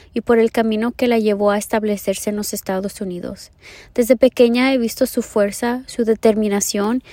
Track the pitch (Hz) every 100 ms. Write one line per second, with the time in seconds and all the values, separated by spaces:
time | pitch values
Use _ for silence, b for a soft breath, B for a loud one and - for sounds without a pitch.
0 | b - - 233 226 - 226 214 233 -
1 | 247 233 214 202 208 208 - 220 214 202
2 | - 196 - 208 208 202 - 190 190 -
3 | 190 175 180 196 - _ B B B -
4 | 233 247 254 - 240 240 262 262 233 -
5 | 254 - - 214 202 - 240 247 262 -
6 | 220 220 226 214 214 202 - 202 202 254
7 | B